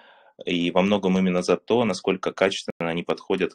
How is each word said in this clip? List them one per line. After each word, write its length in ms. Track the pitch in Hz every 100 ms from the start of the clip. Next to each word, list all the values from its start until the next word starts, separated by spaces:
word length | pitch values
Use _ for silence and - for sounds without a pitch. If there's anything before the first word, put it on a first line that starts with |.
| - _ _ -
И 260 | - 90 87
во 120 | 90
многом 360 | 95 104 92 92
именно 240 | 92 90
за 140 | 90 87
то, 280 | - 117
насколько 480 | 117 92 - 95 -
качественно 580 | - 95 - - - 85
они 120 | 85
подходят 520 | 85 82 - 95 87